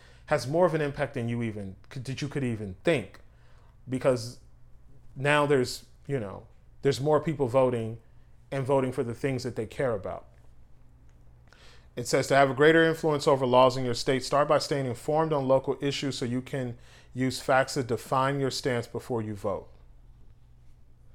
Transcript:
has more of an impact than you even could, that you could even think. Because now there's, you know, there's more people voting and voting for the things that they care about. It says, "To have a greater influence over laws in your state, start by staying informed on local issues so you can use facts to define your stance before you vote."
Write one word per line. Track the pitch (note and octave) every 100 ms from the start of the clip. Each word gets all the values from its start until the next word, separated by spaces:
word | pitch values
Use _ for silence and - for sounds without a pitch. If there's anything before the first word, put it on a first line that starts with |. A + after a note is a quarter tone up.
| - - -
has | D3 A#2+
more | D#3+ F3+
of |
an | D#3
impact | D3 C#3 C#3
than | B2+ A#2
you | A#2
even | A2+ G#2 G2 F#2 -
could, | C3
that | A#2+ C3
you | -
could | D3
even | B2+ A2 G#2 F2+
think. | - D3 F#2 - - - - - - - -
Because | C3 C#3+ B2 A#2 - - - - - - - - -
now | C#3+ D3 D3
there's, | C#3 B2 - - - -
you | C#3
know, | G2+ F#2+ A2 - - -
there's | C#3 C3
more | D3 D3+
people | D#3 C#3+ B2+
voting | C3 B2+ A#2+ A2 A2+ - - - - -
and | C#3
voting | B2+ C#3 B2+
for | B2
the | A#2
things | A2+ C#3+ B2+
that | B2 -
they | G#2+
care | - C3+
about. | G#2+ F#2 F2 - - - - - - - - - - - - - - - - - -
It | -
says, | C#3+ B2
"To | C3+
have | C#3
a |
greater | B2+ D3+ E3
influence | E3 D#3 D#3+ D3 D3+
over | C3+ C3
laws | B2 C3 B2+
in |
your | B2+
state, | A#2+ - C3
start | - C#3+ D3
by | D3
staying | - C#3+ C3
informed | A#2 - D3+ D#3+
on | D3 C3
local | C3+ - C3
issues | C#3+ C#3 C#3+ B2+
so |
you | A#2+ B2
can | B2+ C#3 B2 A#2+ - - -
use | B2 B2+ B2+
facts | - C3 C3+
to | -
define | A#2 A2+ - C3+ C3+ C#3+
your | C3+
stance | - C#3 A#2+ A2+
before | A2+ - A#2+
you | G#2+
vote." | G#2 G#2 F#2 - - - - - - - - - - - - - - -